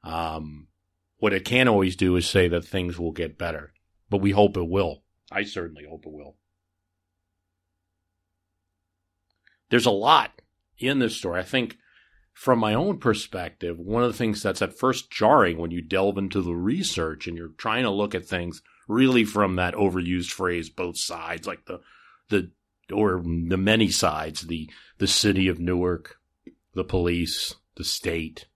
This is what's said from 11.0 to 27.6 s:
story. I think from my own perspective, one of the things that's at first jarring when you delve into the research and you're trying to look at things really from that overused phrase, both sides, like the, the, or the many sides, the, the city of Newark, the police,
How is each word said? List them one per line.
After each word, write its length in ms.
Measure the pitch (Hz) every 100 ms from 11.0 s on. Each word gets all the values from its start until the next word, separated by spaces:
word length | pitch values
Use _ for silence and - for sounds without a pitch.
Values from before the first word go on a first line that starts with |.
| 117 -
story. 240 | 92 87
I 40 |
think 340 | 92 131 117 - _ _ _ _ _
from 240 | - - 123
my 160 | 107
own 240 | 110 185 196
perspective, 800 | 120 104 - 92 85 _ 87 85
one 240 | 90 113
of 100 | 120
the 60 | 107
things 240 | 113 101
that's 180 | 101 92
at 160 | 95 -
first 320 | 131 131 -
jarring 460 | - 110 143 95 82
when 140 | 85
you 100 | 87
delve 380 | 80 95 98 98
into 240 | 95 98
the 120 | 87
research 720 | 85 95 165 185 - 80 76 -
and 100 | 85
you're 100 | 82 -
trying 280 | 117 113
to 60 | 123
look 240 | 98 104
at 120 | 95 87
things 340 | 92 87 85 _ _ -
really 360 | 110 131 123
from 320 | 104 101 98 90
that 160 | 90
overused 560 | 95 98 92 87 90 90
phrase, 380 | - 92 87 78
both 300 | - 90 85
sides, 480 | - 85 82 85 98
like 180 | 90
the, 160 | - 87 _ - - _ _
the, 220 | 101 90 _ _ _ -
or 300 | 98 104 90
the 320 | 85 82 85 95
many 320 | 98 113 101
sides, 540 | - 87 76 78 76
the, 260 | 85 82 78 - - _
the 80 | 98
city 420 | - 110 92 92
of 100 | 85
Newark, 580 | 87 90 90 85 - - _ _ - _ _
the 100 | 92
police, 680 | 92 92 87 85 85 - - -